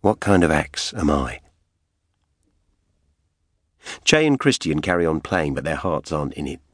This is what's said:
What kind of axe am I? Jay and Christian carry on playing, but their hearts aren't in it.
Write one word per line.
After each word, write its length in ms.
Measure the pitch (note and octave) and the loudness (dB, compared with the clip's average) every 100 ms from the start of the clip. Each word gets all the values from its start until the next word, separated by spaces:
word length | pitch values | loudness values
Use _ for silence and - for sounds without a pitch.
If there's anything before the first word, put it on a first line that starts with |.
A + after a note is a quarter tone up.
What 180 | G#2 G#2+ | 2 0
kind 240 | G2+ F#2+ | 4 4
of 80 | E2 | 6
axe 420 | D2+ D2 - - | 2 0 -8 -10
am 160 | - D2 | -2 0
I? 320 | D2 B1 - _ _ _ _ _ _ _ _ _ _ _ _ _ _ _ _ _ _ _ _ _ _ _ _ - - | 0 -2 -8 _ _ _ _ _ _ _ _ _ _ _ _ _ _ _ _ _ _ _ _ _ _ _ _ -18 -6
Jay 220 | - D#3 D#3 | 2 4 4
and 140 | C3+ | 2
Christian 420 | C#3+ B2 E2 D2+ | 2 0 -2 -2
carry 240 | F#2 F2 E2 | 0 0 2
on 160 | D#2+ | 0
playing, 320 | - F#2 D2+ | -2 -2 -2
but 100 | C2 | -4
their 120 | C#2+ D2 | -4 -4
hearts 360 | F#2+ D2+ - | -2 -4 -4
aren't 220 | D#2 C#2+ | -4 -4
in 140 | - C#2 | -6 -10
it. 120 | C2+ _ | -10 _